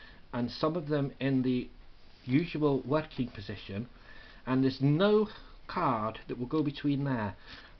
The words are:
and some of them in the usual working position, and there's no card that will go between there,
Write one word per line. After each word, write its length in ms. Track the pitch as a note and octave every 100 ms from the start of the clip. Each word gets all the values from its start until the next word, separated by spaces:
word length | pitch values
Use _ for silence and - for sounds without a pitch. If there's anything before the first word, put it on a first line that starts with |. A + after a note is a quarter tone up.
| - - -
and 160 | A#2+ A#2+
some 260 | - D#3 E3+
of 120 | D3
them 240 | D3 C#3 -
in 220 | C3+ C3+
the 280 | B2+ B2 - - - - - -
usual 580 | B2+ C3+ E3+ D#3 D3+ C3+ B2
working 420 | D3+ D#3 - B2
position, 600 | - G2 G2+ - G2 C3 - - - - - -
and 180 | C3
there's 180 | C3 C3
no 460 | C#3 D3+ G3+ G#3+ G#3 - - - -
card 520 | - D#3 A#2 A2 - -
that 100 | B2
will 80 | B2
go 180 | D#3
between 400 | D3 C#3+ D3 C#3
there, 320 | C#3 B2 G#2 - - - - -